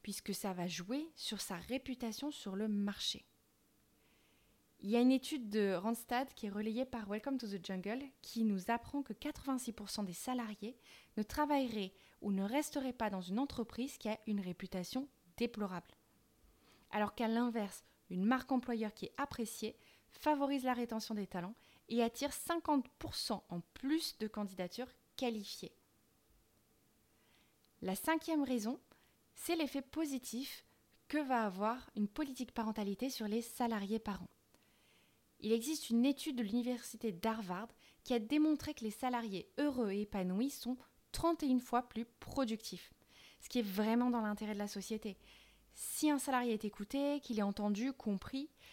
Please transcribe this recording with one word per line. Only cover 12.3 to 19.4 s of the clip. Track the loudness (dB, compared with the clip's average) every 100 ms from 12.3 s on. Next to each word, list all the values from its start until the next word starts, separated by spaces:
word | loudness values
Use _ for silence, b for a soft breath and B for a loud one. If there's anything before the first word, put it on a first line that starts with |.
ne | 2
resteraient | 2 2 0 -2 -2
pas | 0 -2
dans | -2
une | -2 0
entreprise | 0 -2 -4 -4 -4 -4
qui | -4
a | -4 -2
une | -2
réputation | -2 -6 -6 -4 -4 -4 -6 _ -20 -2
déplorable. | -2 0 -4 -4 -12 -20 _ _ _ _ -20 b b b b
Alors | 0 0 2
qu'à | 2
l'inverse, | 4 4 2 -2 -6 b b _
une | 2 4
marque | 4 4
employeur | 0 2 -2 -2
qui | -4 -10
est | -4
appréciée | -4 -2